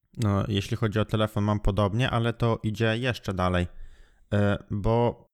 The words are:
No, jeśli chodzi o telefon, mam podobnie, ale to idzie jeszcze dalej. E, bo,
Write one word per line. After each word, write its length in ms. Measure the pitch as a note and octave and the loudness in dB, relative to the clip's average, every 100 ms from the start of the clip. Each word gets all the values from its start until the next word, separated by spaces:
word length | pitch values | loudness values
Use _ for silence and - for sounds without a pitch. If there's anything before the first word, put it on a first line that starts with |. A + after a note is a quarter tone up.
| _ - | _ -4
No, 280 | G#2 G2 A2 | 0 0 0
jeśli 280 | G2+ - A#2 | -2 -2 -2
chodzi 220 | A2 G#2 | 0 0
o 40 | |
telefon, 400 | G#2 G#2+ G#2+ G#2+ | 0 0 0 0
mam 160 | G#2 G#2 | 0 2
podobnie, 500 | - G2 G2+ G#2+ B2+ | 2 2 2 2 0
ale 220 | A#2+ A#2 | 0 0
to 280 | A2+ A#2+ A2+ | 0 0 0
idzie 360 | A2 G#2+ A2+ A2 | -2 0 0 0
jeszcze 360 | B2+ A2+ - | -2 -4 -4
dalej. 320 | F#2 F2+ F2+ F2 - - - - _ - | 0 2 2 0 -6 -16 -18 -20 _ -2
E, 240 | G#2 G2+ G2+ - | 0 2 0 -4
bo, 560 | G#2+ G2+ A#2 A#2+ - _ | -2 0 2 2 -2 _